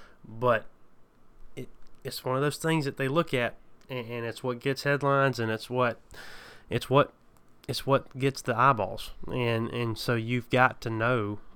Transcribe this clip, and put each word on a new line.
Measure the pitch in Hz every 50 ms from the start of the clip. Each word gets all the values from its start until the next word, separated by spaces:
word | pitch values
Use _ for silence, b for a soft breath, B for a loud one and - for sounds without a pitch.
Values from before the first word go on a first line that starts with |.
| b b b b b
but | - 110 110 123 123 113 107 - - - - - - - - - _ _ - - - - - - - -
it, | 131 127 - - - - - - - -
it's | 120 - - -
one | 131 131
of | 131 143
those | 147 -
things | - - 160 160 160 139
that | 139 -
they | - 135
look | 131 143 170 165 - -
at, | 127 120 - - - - - - - - -
and, | 135 127 113
and | 113 120 120 117
it's | 117 110 - -
what | 127 123 117
gets | - 143 131 - -
headlines, | 143 143 135 143 139 139 139 135 135 123 120
and | 113 110
it's | 113 110 - -
what, | 123 127 123 117 110 - - - B B B B B B B B B B B B
it's | 95 120 - -
what, | 127 143 - - - _ - - - - - - - - -
it's | - 123 - -
what | 135 135 123 - - -
gets | 127 135 139 131 -
the | - 127 117
eyeballs, | 110 127 139 131 107 95 95 - 107 - - - - - -
and, | 123 127 120 117 117 113 113 -
and | - 120 120 113 110
so | - - - 120
you've | 113 113 117 123 123 - -
got | - 123 127 127 - -
to | - 117
know | 113 110 113 120 127 117 104 104 104 - - - -